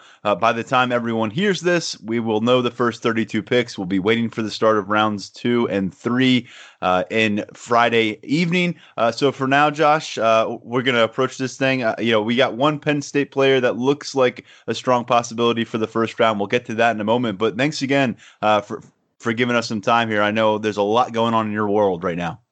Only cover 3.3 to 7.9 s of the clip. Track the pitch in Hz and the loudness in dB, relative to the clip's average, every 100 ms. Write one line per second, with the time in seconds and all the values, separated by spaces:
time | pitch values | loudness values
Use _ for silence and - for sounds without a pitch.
3.3 | 110 - 123 113 - 92 98 98 117 113 | -4 0 0 0 -6 -4 0 2 0 -2
4.3 | - 107 - 110 107 95 107 107 101 - | -4 -6 0 2 2 2 0 0 -2 -10
5.3 | - 120 120 117 98 95 - 117 123 131 | -6 0 0 0 -2 -4 -4 -2 0 2
6.3 | 127 120 - - _ 90 92 - 110 110 | 2 -2 -14 -20 _ 0 0 0 0 0
7.3 | 104 - - - 117 117 | 0 -6 -12 0 2 4